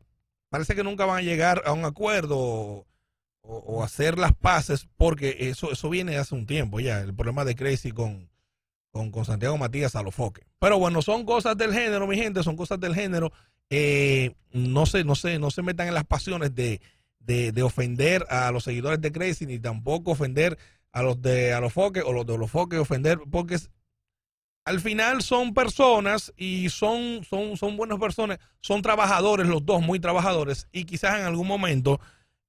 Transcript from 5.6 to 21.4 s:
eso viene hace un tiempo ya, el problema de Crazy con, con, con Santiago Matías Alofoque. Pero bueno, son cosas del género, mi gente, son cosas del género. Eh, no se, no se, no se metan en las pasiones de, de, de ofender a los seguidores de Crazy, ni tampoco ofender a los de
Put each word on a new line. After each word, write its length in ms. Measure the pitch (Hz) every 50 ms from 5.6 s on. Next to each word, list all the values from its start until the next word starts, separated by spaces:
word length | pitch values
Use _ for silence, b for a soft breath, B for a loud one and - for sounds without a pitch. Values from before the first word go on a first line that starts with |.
| - 160
eso 200 | 135 - - 151
viene 260 | 165 180 180 180 156
hace 180 | 143 139 - -
un 120 | 131 113
tiempo 340 | 107 135 156 143 110 98 107
ya, 200 | 123 131 110 104
el 140 | 98 98 98
problema 300 | 104 117 117 123 139 143
de 120 | 131 120
Crazy 360 | 117 131 139 139 127 - 127 113
con, 380 | 113 117 110 104 95 90 85 _ _ _ _ _ _ _ _ _ _ _ _
con, 200 | _ 107 110 110
con 140 | 98 110 110
Santiago 340 | - 113 107 110 127 151 151
Matías 380 | 139 117 117 139 147 131 -
Alofoque. 500 | 117 104 95 - - 123 104 - - _ _ _ _
Pero 200 | - 180 208 196
bueno, 240 | 185 175 170 165 151
son 220 | - 208 233 240
cosas 320 | 208 233 240 202 233 220
del 160 | 202 226 220 202
género, 340 | 233 240 226 208 202 196
mi 100 | 196 196
gente, 260 | 208 233 220 202 185 170
son 140 | 165 156
cosas 240 | 160 180 - 202 190
del 140 | 180 180 170
género. 380 | 175 208 196 180 170 165 160 b b b b b b b _
Eh, 680 | 139 143 147 147 143 143 143 139 135 135 131 127 123 _ _ _ _
no 340 | 127 123 127 127 139 156
se, 180 | 160 - 202 175
no 100 | 147 143
se, 240 | 139 - 175 170 156
no 120 | 147 147
se 120 | - - 180
metan 260 | 180 180 170 175 175
en 60 | 175
las 100 | 160 151
pasiones 480 | - - 143 - - 185 175 156 143 131
de, 260 | 120 123 120 110 95 b b b b b b b _
de, 340 | _ 113 120 120 120 117 110
de 100 | 117 127
ofender 600 | 127 - - 127 123 120 123 135 156 180 165 170 -
a 200 | 135 127 127 123 123
los 120 | 123 113
seguidores 360 | - 123 120 120 143 156 156
de 120 | 156 151 147
Crazy, 320 | 160 175 185 170 - 170
ni 140 | 139 127 120
tampoco 540 | 113 120 113 110 113 127 151 165 170 175 165
ofender 440 | 139 147 131 127 139 156 175 165 b b b b b b _ _
a 100 | 123 123
los 180 | 131 123 127
de 320 | 127 127 127 123